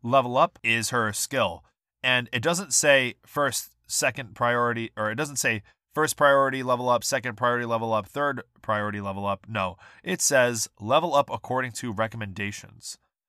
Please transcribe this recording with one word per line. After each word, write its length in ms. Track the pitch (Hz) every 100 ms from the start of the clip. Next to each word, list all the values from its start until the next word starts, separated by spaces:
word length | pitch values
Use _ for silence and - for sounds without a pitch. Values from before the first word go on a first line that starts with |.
level 360 | 117 135 123 123
up 200 | 170 -
is 260 | 113 113 -
her 220 | 123 110
skill. 500 | 101 - 135 104 85 _ _ _ _
And 280 | 127 127 120
it 100 | 123
doesn't 320 | 135 170 185
say 420 | - 156 135 123 - _
first 460 | - 143 - - _ -
second 480 | - 139 123 120 -
priority, 560 | 120 120 120 117 113 -
or 140 | 107
it 40 | 113
doesn't 220 | 151 139
say 260 | 131 110 - _ _
first 240 | - 151 -
priority 460 | 147 139 135 131
level 260 | 127 123 123
up, 140 | 120
second 320 | - 135 120 110
priority 300 | 120 120 120
level 280 | 113 113
up, 140 | 110 98
third 340 | 143 143 127 - _
priority 400 | - 107 104 101
level 240 | 98 98 101
up. 200 | 98 -
No, 300 | 110 95 92 - -
it 180 | - 185
says 480 | - 135 123 117 - _
level 360 | 104 139 170 143
up 140 | 139
according 400 | 120 - 127 127
to 180 | 117 123
recommendations, 1040 | 101 110 117 104 92 101 101 - 113 - - _ _